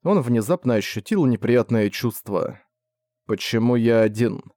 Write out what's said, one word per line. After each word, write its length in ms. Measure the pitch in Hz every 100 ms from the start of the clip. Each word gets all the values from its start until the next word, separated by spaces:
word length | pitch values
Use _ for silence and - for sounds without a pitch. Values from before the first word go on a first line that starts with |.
он 180 | 165 202
внезапно 540 | 120 120 107 175 127
ощутил 520 | 113 - 113 - 208 135
неприятное 640 | 113 113 123 113 117 104
чувство. 680 | - 120 - - 95 - - _ _ _ _ _ _ -
«Почему 500 | 104 - 117 120 123
я 240 | 113 113
один? 420 | 110 107 117 - -